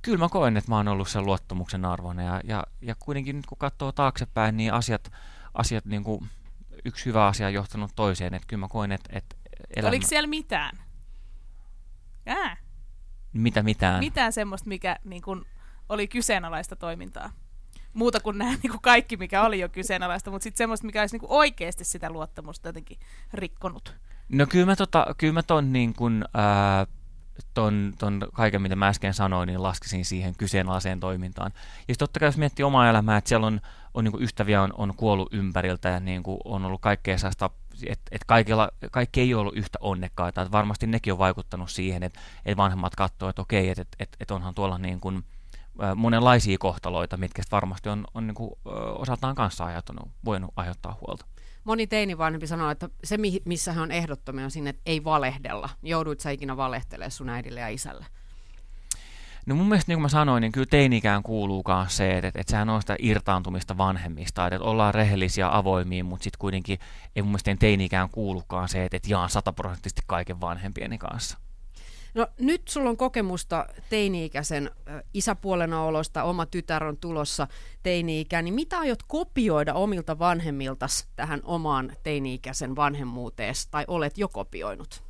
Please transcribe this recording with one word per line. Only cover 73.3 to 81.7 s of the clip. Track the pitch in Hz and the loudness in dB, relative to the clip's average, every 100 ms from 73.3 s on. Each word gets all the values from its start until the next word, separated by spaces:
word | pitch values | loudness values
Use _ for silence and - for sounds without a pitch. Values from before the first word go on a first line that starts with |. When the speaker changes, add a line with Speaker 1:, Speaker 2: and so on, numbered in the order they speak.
| 180 - 165 - - - | -2 -2 -2 -4 -10 -2
Speaker 3:
teini-ikäisen, | 220 202 180 160 139 147 151 143 - - | 2 2 0 -2 -4 -2 -2 -4 -8 -12
ö, | 147 - | -12 -6
isäpuolena | 208 - 202 196 180 165 160 | -2 0 0 0 0 2 0
olosta, | 160 156 156 160 | 0 0 -2 -2
oma | 156 175 156 | 0 0 -2
tytär | 175 165 156 | -4 -2 -2
on | 156 147 | -2 -6
tulossa | 175 160 147 - 139 - - - | -4 -4 -2 -2 -4 -6 -14 -6
teini-ikään, | 185 175 165 156 160 170 170 | 0 0 0 -2 0 -2 0
niin | |
mitä | 226 330 359 | -2 -2 -2
aiot | 302 226 | -2 -2
kopioida | - 302 359 - 214 151 147 | -2 -4 -2 2 4 4 2
omilta | 147 202 185 160 156 | 2 0 0 -4 2
vanhemmiltas | 175 170 165 139 135 131 135 - - - | 2 2 0 -2 -4 -4 -2 -2 -4 -8
tähän | 147 143 | -4 -4
omaan | - 170 156 | -2 -2 0